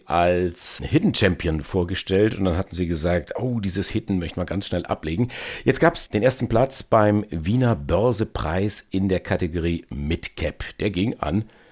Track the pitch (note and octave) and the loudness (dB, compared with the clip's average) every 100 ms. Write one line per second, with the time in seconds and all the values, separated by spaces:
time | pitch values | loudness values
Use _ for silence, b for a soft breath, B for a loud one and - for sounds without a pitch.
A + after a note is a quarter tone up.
0 | - F2 F2 F2+ F2+ - - - E2+ C#3+ | 0 2 4 4 0 -2 -2 -2 0 2
1 | G3+ - G2 E2+ E2+ D#2 C#2+ F#2+ F2 F#2 | 2 2 2 2 0 -2 -2 -2 -2 -4
2 | - F#2+ A2 - F#2 E2 - E2+ E2+ E2 | 0 2 2 2 0 0 -2 -4 -2 0
3 | E2+ F2 - - B2 A#2+ G2 G2 F#2+ G#2 | 0 0 -2 -6 -2 -2 -2 -2 -2 -4
4 | - F#2 E2 - F2 F#2 - F2+ - - | -2 -2 -2 -6 -4 -4 -2 -4 -2 -6
5 | D#2 E2 B2 B B B - C3 E3 E3+ | -4 -2 -2 B B B 0 4 2 2
6 | - G#2+ B2 C3 A#2 A2+ C3+ - - A2+ | -2 2 2 2 0 2 2 -2 2 4
7 | G#2 G#2 G#2 E2+ D#2+ B2 B2 F2 C#2+ F2 | 6 4 0 -4 0 2 2 0 0 2
8 | A#2+ G#2+ A2 - - F2 G#2 - - F#2+ | 2 2 -2 -4 -2 0 0 -2 -4 -2
9 | F#2+ F#2 - F#2 F2 E2+ E2+ E2 - C#2+ | 0 0 0 -2 -2 0 -2 -2 -4 -6
10 | D2 E2 - - D#2 - - - G#2+ F2 | -2 -2 -4 -6 -6 -6 -12 -4 -2 0
11 | A2 - - F#2+ A2+ b b | -2 -2 -2 -2 -4 b b